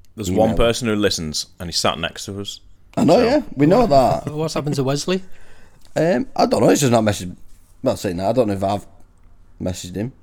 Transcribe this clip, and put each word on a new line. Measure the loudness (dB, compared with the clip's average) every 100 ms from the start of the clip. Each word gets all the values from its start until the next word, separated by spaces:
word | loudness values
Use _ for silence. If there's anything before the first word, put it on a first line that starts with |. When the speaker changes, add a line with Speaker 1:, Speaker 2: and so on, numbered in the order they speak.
| -18
Speaker 1:
There's | -8 -2
Speaker 2:
email. | 2 2
Speaker 1:
one | 4
person | 2 2 0
who | 2
listens, | 0 0 -6 -6 -8 -10
and | -6
he's | -2
sat | -2 -2
next | -6 -8 -12
to | -10
us. | -10 -14 -18 -20 -10 0
Speaker 2:
I |
know, | 4 4
Speaker 1:
So |
Speaker 2:
yeah. | 4 0 -2
We | 2 4
know | 4 6
that. | 4 4 0 -4
Speaker 3:
What's | -6 -4
happened | -4 -4 -2
to |
Wesley? | -2 -2 -2 -4 -6 -12 -14 -16 -20 -20 -8
Speaker 2:
Um, | -2 0 0 -2
I | -2 0
don't | 4
know. | 4
He's | 4
just | 4
not | 4
messaged. | 2 -2 -6 -12 -18 -20 -20 -6
Not | -4 -2
saying | -4 -2
that. | 0
I |
don't | 2 0
know |
if | 0
I've | -2 -2 -6 -20 -20 _ -20 -20 -20 -10
messaged | -8 -8 -10 -8
him. | -8 -10